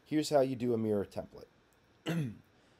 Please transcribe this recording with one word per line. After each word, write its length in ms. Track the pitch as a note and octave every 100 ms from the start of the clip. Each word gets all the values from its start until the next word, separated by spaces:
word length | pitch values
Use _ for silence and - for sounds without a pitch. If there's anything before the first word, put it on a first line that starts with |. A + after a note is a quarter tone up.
| -
here's 240 | D3+ D3
how 120 | D3
you 140 | C3+ B2+
do 180 | B2
a 40 | A#2
mirror 280 | A2 G2+ F#2+
template. 1300 | - E2 - - _ _ _ _ _ - E3+ C3
<clears throat> 0 | G2 _ _ _